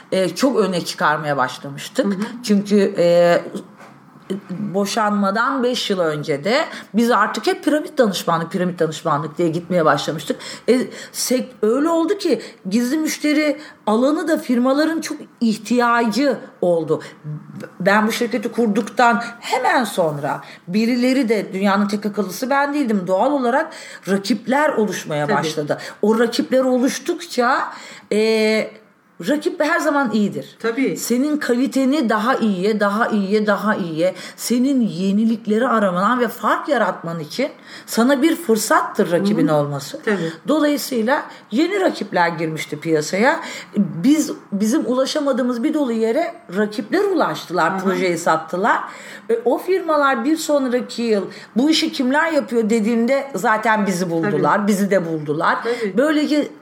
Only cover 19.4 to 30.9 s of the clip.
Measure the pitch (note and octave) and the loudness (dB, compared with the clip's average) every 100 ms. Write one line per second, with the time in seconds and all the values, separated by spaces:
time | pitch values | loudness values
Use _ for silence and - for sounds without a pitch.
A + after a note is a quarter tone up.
19.4 | - A4+ G4+ D#4+ A3+ - E3 D3 C#3 C#3+ | -4 -2 2 0 0 0 -2 -2 -4 -6
20.4 | - - - G3 A3+ B3 B3+ C4 A3+ A3 | -8 -18 -4 0 2 2 2 2 2 0
21.4 | - F#3+ G3+ G3+ G3+ G#3 G#3 G#3 F#3+ F3 | -2 -2 2 2 2 -2 -2 -4 -4 -4
22.4 | B3 C#4 C#4+ D4 B3 G3 F3 F#3+ B3+ C#4+ | -2 0 2 0 0 0 0 2 2 2
23.4 | A#3+ C4 D#4+ - - - - G3 G3 G#3+ | 2 0 -2 -8 -18 -10 -2 -2 0 -2
24.4 | - C4+ D4+ A3+ G3+ F3 D#3+ D3+ D3 C#3+ | 0 2 2 2 -2 -2 -4 -2 0 0
25.4 | D#3+ D3+ D3 C#3+ - - G#3 A3+ A#3 A#3 | 0 -2 -4 -4 -8 -2 2 2 2 0
26.4 | D4 B3+ C4 B3+ B3+ - - F4 - - | 0 2 2 2 2 0 -4 -6 -4 -2
27.4 | B3 D4+ - - - - - G#3 A3 A3 | 0 0 -2 -10 -18 -16 -4 0 2 2
28.4 | A3 A3 - - - _ _ - F3 D4 | 2 2 -2 -8 -20 _ _ -8 -2 -2
29.4 | F4 - D4 E4+ D#4 C#4+ C4 G#3+ G3+ C#3+ | -2 -2 0 0 0 0 2 2 0 -2
30.4 | - - - - B3 | -10 -6 -4 -2 -2